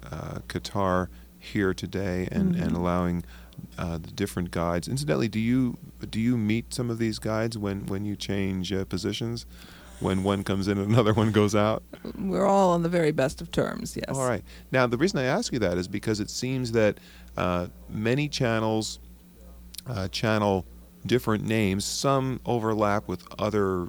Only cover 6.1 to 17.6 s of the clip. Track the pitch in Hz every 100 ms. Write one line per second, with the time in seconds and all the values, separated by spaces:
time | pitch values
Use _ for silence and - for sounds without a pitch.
6.1 | - 117 123 104 113 - - 123 113 113
7.1 | 107 107 110 117 117 101 98 90 98 104
8.1 | 98 - 98 95 95 90 95 95 90 101
9.1 | 104 117 120 - - - - - - 92
10.1 | 95 98 98 98 98 98 101 98 117 107
11.1 | 107 110 107 104 104 104 110 - - -
12.1 | - 190 180 196 196 185 175 165 175 151
13.1 | 156 131 - 170 - - - - - -
14.1 | 135 127 104 - - - 131 123 117 185
15.1 | 147 127 180 - 127 95 87 92 98 -
16.1 | 107 101 - 127 131 123 113 107 - -
17.1 | - - - 90 90